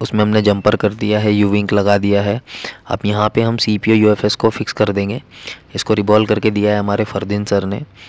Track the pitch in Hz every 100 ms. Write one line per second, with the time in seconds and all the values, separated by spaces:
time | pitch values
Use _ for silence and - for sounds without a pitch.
0 | - 107 107 107 104 101 104 104 107 107
1 | 101 107 107 104 101 104 101 104 101 101
2 | 101 101 104 117 - - - - - 120
3 | 104 104 107 117 113 117 - 104 - 110
4 | 107 104 107 - 113 - 110 - 104 98
5 | 98 123 - - - - _ - - 107
6 | 101 107 107 104 110 104 104 104 101 101
7 | 107 98 98 101 104 101 95 98 147 -